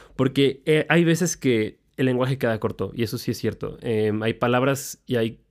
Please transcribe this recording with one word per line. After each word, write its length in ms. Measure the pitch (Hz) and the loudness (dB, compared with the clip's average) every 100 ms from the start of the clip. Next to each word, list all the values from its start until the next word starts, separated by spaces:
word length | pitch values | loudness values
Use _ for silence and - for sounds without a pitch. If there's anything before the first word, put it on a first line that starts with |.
| - - | -10 0
Porque, 440 | 131 139 135 - - | 0 4 2 0 0
eh, 200 | 151 147 | 2 4
hay 160 | 170 165 | 4 4
veces 320 | 165 170 - | 2 0 -2
que 420 | 135 113 107 - _ - | 0 0 0 -6 _ -4
el 100 | 131 | -2
lenguaje 320 | 123 127 135 | 0 -2 -2
queda 220 | 120 110 | -2 -2
corto, 320 | 107 - 98 | -4 -6 -8
y 100 | - | -4
eso 140 | 113 123 | -4 -4
sí 140 | - | -6
es 60 | 110 | -4
cierto. 400 | 110 - 101 - | -4 -6 -10 -8
Em, 400 | 123 107 107 107 | -4 0 0 0
hay 100 | 110 | -2
palabras 680 | 117 120 123 135 135 - - - | 0 2 2 2 -2 -6 -12 -4
y 100 | 120 | -2
hay 240 | 113 - _ | -2 -6 _